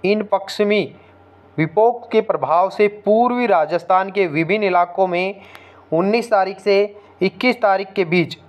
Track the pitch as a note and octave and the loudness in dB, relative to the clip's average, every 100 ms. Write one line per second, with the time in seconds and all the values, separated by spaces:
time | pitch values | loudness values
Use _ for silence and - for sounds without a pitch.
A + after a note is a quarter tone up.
0 | F#3 G#3+ G#3 G3 G3 - G#3 G#3 D#3 - | 0 -2 0 -4 -4 -2 0 0 -2 -10
1 | - - - - - - D#3 G#3 A3+ A#3 | -20 -20 -20 -20 -14 -4 -2 2 2 0
2 | - A3 G#3+ E3 C3+ D#3+ F#3+ F#3+ G#3 G#3 | -2 -2 0 -4 0 0 0 0 -2 0
3 | - A3 A#3+ B3 A#3 F#3 D3+ E3+ - F#3 | 0 2 2 0 0 0 0 -4 0 0
4 | G3 F#3+ F#3 D3 E3 G#3+ G3+ F3 F3 F3 | 0 -2 -2 0 -2 0 2 2 0 0
5 | F#3+ F3 F#3 G3 - - - - - D#3+ | 0 0 -4 -8 -18 -20 -20 -20 -4 -2
6 | F#3+ A3+ A3+ G#3 F#3+ F#3+ G#3 G3 G3+ - | 0 0 0 0 0 -4 0 2 2 -6
7 | - - F#3+ G3 B3+ A#3+ G#3 F#3+ G3 - | -20 -4 -4 0 -2 0 0 0 -2 -4
8 | F3 F3 D3 - | 0 0 -2 -8